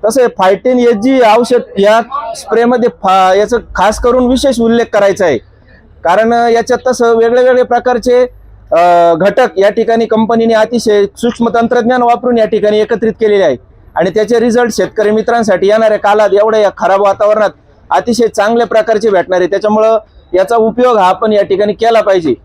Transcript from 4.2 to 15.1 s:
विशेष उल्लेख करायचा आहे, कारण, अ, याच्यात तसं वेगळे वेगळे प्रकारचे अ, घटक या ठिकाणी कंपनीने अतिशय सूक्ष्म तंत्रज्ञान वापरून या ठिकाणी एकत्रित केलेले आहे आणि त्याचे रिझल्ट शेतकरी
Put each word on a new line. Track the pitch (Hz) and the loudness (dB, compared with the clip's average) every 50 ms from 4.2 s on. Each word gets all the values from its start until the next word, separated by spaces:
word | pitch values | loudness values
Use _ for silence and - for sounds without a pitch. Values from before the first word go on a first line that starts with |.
| 254 | 0
विशेष | 240 262 247 240 277 254 233 | 0 0 0 0 -2 0 0
उल्लेख | 233 226 233 233 226 226 - | 0 0 2 0 0 0 0
करायचा | 208 202 196 190 202 196 | 0 2 2 0 0 0
आहे, | 170 - - - - _ _ _ - - - _ - - - - | 0 0 -2 -6 -12 _ _ _ -20 -20 -20 _ -20 -20 -6 -2
कारण, | 165 175 202 226 226 233 | 0 0 2 2 2 0
अ, | 233 233 | 0 0
याच्यात | 233 233 233 233 - 247 240 - | 0 0 0 0 -2 -4 -2 -2
तसं | 262 254 - 240 233 233 | -4 -2 0 0 0 2
वेगळे | 226 226 233 240 254 247 | 2 2 2 2 2 2
वेगळे | 254 254 254 247 | 2 2 2 0
प्रकारचे | - 240 240 247 254 247 233 - 254 247 247 247 247 - - - - - - - - | 0 -2 -2 -2 -2 -4 -2 0 0 2 2 0 0 -4 -18 -20 -20 -20 -20 -8 -2
अ, | - 165 175 175 175 175 170 170 170 | 0 2 4 4 4 4 4 2 2
घटक | 160 180 202 190 - 254 214 - | 2 0 0 2 2 0 0 0
या | - 196 208 | 0 0 0
ठिकाणी | 202 233 226 202 226 226 233 | 0 0 -2 0 0 -2 0
कंपनीने | - 220 220 226 202 233 226 226 226 226 | 0 0 -2 0 0 0 0 0 2 2
अतिशय | 214 220 220 240 233 - 220 208 208 196 196 _ | 0 0 0 -2 -4 0 0 0 0 0 -2 _
सूक्ष्म | - - 240 - - 233 233 | -4 -4 -4 -2 -2 -4 -2
तंत्रज्ञान | 233 233 233 233 247 240 233 233 254 247 | 0 -2 -2 0 -2 -2 0 0 0 0
वापरून | 240 240 240 240 247 254 240 | 0 0 0 0 -2 -2 0
या | 226 220 | 0 0
ठिकाणी | 208 226 208 185 208 214 214 | 0 -2 -2 0 0 0 0
एकत्रित | 214 214 240 196 233 220 - | -2 -2 -4 -4 -4 -4 -4
केलेले | - 226 214 208 202 185 | -2 -2 0 2 2 2
आहे | 156 131 117 - _ - - - - - | 0 -2 -4 -8 _ -20 -20 -20 -10 -4
आणि | - 170 190 | -4 -4 -2
त्याचे | 165 214 214 196 240 233 | -2 -2 -2 0 0 0
रिझल्ट | 220 247 220 247 247 233 220 | 0 0 0 0 -2 -2 -2
शेतकरी | - 190 156 - - 214 208 | -4 -4 -4 -2 -2 -2 0